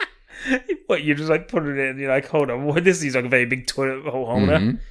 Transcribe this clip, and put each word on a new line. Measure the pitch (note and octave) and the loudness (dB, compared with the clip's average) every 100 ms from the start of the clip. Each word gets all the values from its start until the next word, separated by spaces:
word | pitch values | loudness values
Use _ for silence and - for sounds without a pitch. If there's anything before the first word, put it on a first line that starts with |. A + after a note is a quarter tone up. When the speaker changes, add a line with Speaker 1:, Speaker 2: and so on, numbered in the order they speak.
| G#4 _ _ - - C4 - E4+ - | -10 _ _ -14 -2 -2 0 -6 0
Speaker 1:
What, | F3 | 0
you | D3+ | 2
just, | C#3+ D#3 | 0 2
like, | D#3+ E3 | 0 2
put | F3 | -2
it | D3 C#3 | -2 -2
in, | C3+ C3 | -2 -4
you're | C3+ | 0
like, | C3+ C#3+ | 0 2
"Hold | D#3+ C3+ | 0 0
on, | B2 C#3+ | 0 0
what, | D#3 | 2
this | F3+ E3+ | 4 2
is, | D3 | 0
like, | B2+ | -2
a | B2 | 2
very | B2+ A#2+ | 2 2
big | B2+ - | -2 -4
toilet | - C3+ C3 | -4 -4 -4
hole | D3 B2+ A#2 | -6 -6 -2
holder." | B2 G2+ D#3 | 0 2 2
Speaker 2:
Mm-hmm. | G#3 B3 - | 2 -2 -8